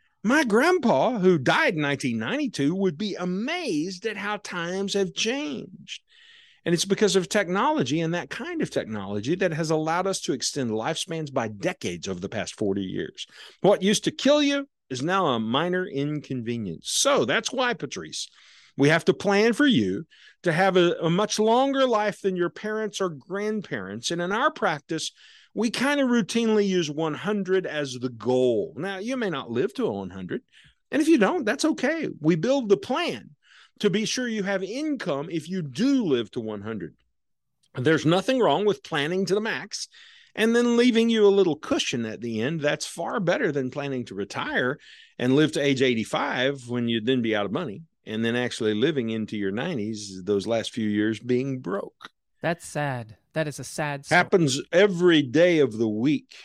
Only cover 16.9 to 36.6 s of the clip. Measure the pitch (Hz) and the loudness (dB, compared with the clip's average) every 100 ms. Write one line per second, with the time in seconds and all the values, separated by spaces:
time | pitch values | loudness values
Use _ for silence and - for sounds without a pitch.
16.9 | - 269 269 120 220 - 247 247 214 131 | 0 2 2 4 2 0 -2 -2 -2 -6
17.9 | - - - - _ - - _ - 143 | -10 -10 -12 -14 _ -20 -20 _ 2 4
18.9 | 165 - - 190 202 226 226 294 165 95 | 4 4 2 4 4 4 4 4 4 2
19.9 | 98 165 _ - _ 175 160 196 185 175 | -2 -6 _ -20 _ 0 2 4 6 4
20.9 | - 165 175 214 - 214 240 277 269 262 | 2 0 2 0 2 4 4 4 2 2
21.9 | 214 208 - 202 180 175 - 214 214 214 | 2 0 -2 -2 0 -2 -4 -6 -4 -4
22.9 | 202 190 147 - 196 214 214 - 127 95 | -4 -4 -6 -8 -6 -4 -4 -4 -6 -6
23.9 | 107 - 170 175 208 302 - 196 151 - | -6 -4 -4 -2 0 0 0 -2 -2 -4
24.9 | 160 - - - - _ - 226 - 262 | -6 -6 -12 -20 -20 _ -4 -2 0 0
25.9 | 285 262 240 185 226 226 214 202 185 151 | 2 2 2 2 0 2 2 2 2 0
26.9 | 147 160 139 156 214 180 190 170 151 143 | -2 -4 -2 -4 -2 0 0 0 -4 -4
27.9 | 123 127 113 113 127 127 113 85 - 190 | -4 -6 -4 0 4 4 2 -2 -4 -8
28.9 | 190 220 262 208 143 117 117 202 - 208 | -6 -6 -2 -2 -4 -4 -2 -2 -2 -4
29.9 | 101 95 95 92 214 - _ - _ - | -2 -6 -8 -8 -8 -10 _ -20 _ -6
30.9 | 277 311 311 196 349 214 254 320 311 262 | 0 4 6 4 2 -2 0 0 0 -2
31.9 | 320 - - 151 175 220 277 214 196 - | -2 -6 -2 2 2 2 2 2 0 0
32.9 | 285 330 127 - _ _ - - - 208 | -2 -2 -6 -12 _ _ -20 -20 -4 0
33.9 | 196 214 - 247 220 190 196 185 247 311 | 0 -2 -4 -4 -4 -2 -4 -4 -6 -4
34.9 | 269 185 139 147 165 151 190 147 123 262 | -4 -4 -4 -4 -6 -6 -6 -6 -2 2
35.9 | 277 190 127 107 123 110 104 | 2 2 0 0 -6 -6 -6